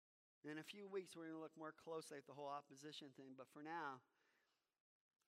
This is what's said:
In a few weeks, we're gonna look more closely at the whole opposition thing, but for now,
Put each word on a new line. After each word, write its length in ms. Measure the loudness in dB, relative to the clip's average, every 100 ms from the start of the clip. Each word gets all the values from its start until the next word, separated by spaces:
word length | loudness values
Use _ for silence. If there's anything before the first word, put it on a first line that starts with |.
| _ _ _ _ -2
In 140 | 0
a 40 |
few 240 | 0 -4 2
weeks, 280 | 2 2 0
we're 120 | -2
gonna 140 | 0
look 160 | -2 0
more 160 | -2
closely 440 | -2 0 0 2 -4
at 80 | -4
the 80 |
whole 140 | -2 2
opposition 640 | 0 -2 -6 -4 -2 -4
thing, 240 | -6 -6 -4
but 140 | -6
for 120 | -2
now, 400 | 2 4 4 2 -4 _ -20 -20 _ _ _ _ _ _ _ _